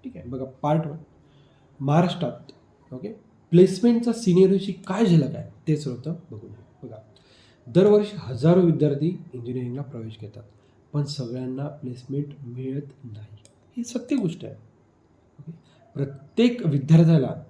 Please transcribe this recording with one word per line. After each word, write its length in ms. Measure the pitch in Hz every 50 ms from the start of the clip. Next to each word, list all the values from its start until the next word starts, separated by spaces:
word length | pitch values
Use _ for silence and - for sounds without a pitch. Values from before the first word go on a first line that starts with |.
| _
ठीक 120 | - -
आहे, 120 | - - 120
बघा, 160 | 131 127 131
पार्ट 420 | 131 - _ - 147 156 160 156
वन, 100 | 139 147 165 - _ _ _ _ _ _ _ _ _ _ _ _ _ _ _
महाराष्ट्रात, 720 | 135 139 147 165 175 175 - - 143 123 120 - - - - _ _ _ _ _ _ _ 127
ओके, 180 | 127 170 208 226 - _ _ _ _ _ _
प्लेसमेंटचा 640 | - 170 190 190 190 185 - 240 233 233 233 240
सिनेरिओची 600 | 226 - - 190 170 180 190 185 196 196 196 -
काय 340 | 185 - - - 185 202 233
झलक 300 | 190 170 156 135 123 -
आहे 140 | 104 - - - - _ -
ते 80 | 151
सर्व 200 | 143 - 135 123 117 - 151
बघूया. 540 | 165 - - _ 117 104 101 98 104 - - _ _ _
बघा, 140 | - 120 110 104 - _ _ _ _ _ _ _ _ _ _ _ _
दरवर्षी 500 | - 113 175 196 208 208 208 208 202 - -
हजारो 420 | - - 131 110 139 160 175 185
विद्यार्थी 600 | 180 170 151 135 147 147 139 143 151 170 185 - - - -
इंजिनिअरिंगला 480 | 120 117 120 123 127 123 123 120 135
प्रवेश 360 | 143 123 - 117 110 110 107 -
घेतात, 220 | 107 101 - 107 107 - _ _ _ _ _ _ _ _
पण 120 | - 147 143
सगळ्यांना 640 | 143 - - 123 117 123 127 127 127 131 135 139 -
प्लेसमेंट 580 | - - - 127 120 - - - 139 143 143 - - - 135
मिळत 600 | 120 120 123 131 131 135 143 139 - - _ -
नाही, 320 | 120 104 107 107 - - - _ _ _ _ _ _ _
ही 80 | 247 233
सत्य 320 | - - 254 - - 294
गोष्ट 280 | 262 208 165 - - -
आहे. 100 | 110 - - _ _ _ _ _ _ _ _ _ _ _ _ _ _ _ _
ओके, 140 | - - - - _ _ _ _ _ _ _
प्रत्येक 720 | 135 139 139 - - - - _ - 233 247 240 - -
विद्यार्थ्याला 800 | 160 135 143 127 - 160 160 170 160 165 151 127 110 - - -